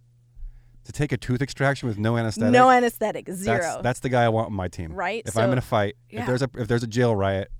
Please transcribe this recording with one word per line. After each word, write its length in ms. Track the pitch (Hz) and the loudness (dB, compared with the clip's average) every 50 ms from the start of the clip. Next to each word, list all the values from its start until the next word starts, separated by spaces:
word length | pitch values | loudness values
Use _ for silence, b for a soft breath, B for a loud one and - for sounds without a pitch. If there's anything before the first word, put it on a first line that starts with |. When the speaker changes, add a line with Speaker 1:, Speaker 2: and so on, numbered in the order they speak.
| _ _ _ _ _ _ _ - - b b b b b b b - | _ _ _ _ _ _ _ -14 -14 b b b b b b b -20
Speaker 1:
To 60 | - | -12
take 220 | - - 151 143 131 | -6 -4 -2 -2 -2
a 40 | 120 | -4
tooth 240 | - - 123 123 | -2 -2 -2 -2
extraction 460 | 139 - - - 139 135 139 - - 123 | -2 -4 -4 0 0 0 0 0 -2 -6
with 100 | 104 101 | -4 -2
no 200 | 107 110 117 117 | 0 0 2 0
anesthetic? 340 | 113 110 101 214 233 247 | 0 -2 -2 0 2 4
Speaker 2:
No 180 | 247 247 254 262 | 6 8 8 8
anesthetic, 580 | 254 247 240 233 226 - 226 214 - - 208 - | 8 6 4 2 -2 -2 -4 -4 -4 -6 -8 -10
Speaker 1:
That's, 100 | 185 180 | -10 -6
Speaker 2:
zero. 420 | 196 214 226 - 170 156 - - | -2 -2 0 0 0 -2 -4 -4
Speaker 1:
that's 200 | - 120 127 - | -2 -2 -2 -2
the 80 | - 135 | -2 0
guy 140 | 127 123 117 | 2 2 4
I 40 | 117 | 4
want 180 | 110 - 95 90 | 4 2 0 -2
on 60 | 107 | -4
my 140 | 98 92 90 | -4 -4 -6
team. 240 | - - 87 80 | -6 -8 -10 -8
Speaker 2:
Right? 320 | 80 196 - - 220 - - | -6 -6 -4 -4 -4 -6 -6
Speaker 1:
If 120 | - - 113 | -4 0 2
I'm 100 | 113 117 | 2 2
Speaker 2:
So, 40 | 120 | 2
Speaker 1:
in 40 | 120 | 0
a 40 | |
fight, 340 | - - 131 107 101 101 - _ _ _ | 0 0 0 0 0 0 -4 _ _ _
Speaker 2:
yeah. 120 | - 110 | -10 -8
Speaker 1:
if 60 | 120 127 | -4 -2
there's 140 | 127 127 | -2 -2
a, 80 | 139 127 - - | -2 -4 -4 -4
if 100 | 120 101 | -4 -2
there's 160 | 120 120 120 | -2 -2 -2
a 40 | 113 | -2
jail 280 | 104 123 123 117 113 | 0 2 2 2 2
riot, 340 | 98 98 98 98 95 98 - - - | 2 0 0 0 -2 -4 -6 -8 -8